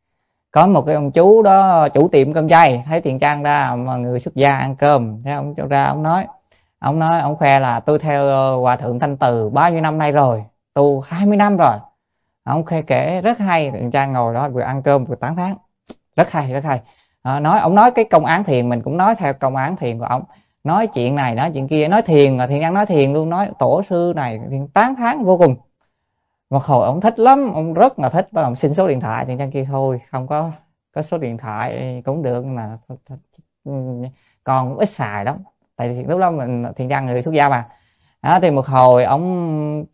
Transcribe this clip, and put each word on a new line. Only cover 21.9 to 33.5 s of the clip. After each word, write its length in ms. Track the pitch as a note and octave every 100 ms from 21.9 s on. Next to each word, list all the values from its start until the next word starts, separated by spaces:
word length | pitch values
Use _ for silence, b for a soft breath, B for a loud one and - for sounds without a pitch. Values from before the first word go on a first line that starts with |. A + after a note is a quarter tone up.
| G#3
thiền, 360 | A3+ D3+ C#3 C3
là 100 | B2
Thiện 140 | C#3+
Trang 120 | D#3+
nói 120 | F#3+ G#3
thiền 280 | D#3+ C3+
luôn, 160 | D3+ D#3+
nói 200 | F3 G3+ -
tổ 240 | B2 D#3
sư 300 | G3 F3 F3 D#3
này, 240 | B2+ A2 A#2
Thiện 180 | C3+ C#3
tán 280 | G3 A#3+ B3+
thán 280 | A#3+ D4
vô 140 | F#3+ F3+
cùng. 180 | E3 B2 _ _ _ _ _ _ _ _ _
Một 140 | C3+
hồi 220 | C#3 B2+ G#2
ông 160 | D3+
thích 180 | G#3 A3+
lắm, 340 | A#3+ C#4 C4
ông 200 | D#3 D#3+
rất 260 | E3 B3+ -
là 100 | C3
thích, 180 | E3 -
bắt 100 | G3
đầu 140 | C3+ B2
xin 180 | D3
số 140 | D#3+ F#3+
điện 120 | C3
thoại, 260 | A2 A#2 C3
Thiện 120 | B2+
Trang 140 | C#3
kêu 140 | C#3+ C3+
thôi, 360 | C3+ C3+ B2+ -
không 160 | C3 C3
có, 240 | D3+ E3 D#3 _ _ _
có 80 | D3+
số 160 | D#3 E3+
điện 200 | C3 A#2
thoại 640 | A2+ G#2+ A#2+ A#2 C3 B2 B2+
cũng 180 | D#3
được, 180 | C3+ B2 C3+
nhưng 100 | B2
mà 220 | A2 A2+ -
th-, 80 | B2+ _
th-, 80 | C3+ _ _ _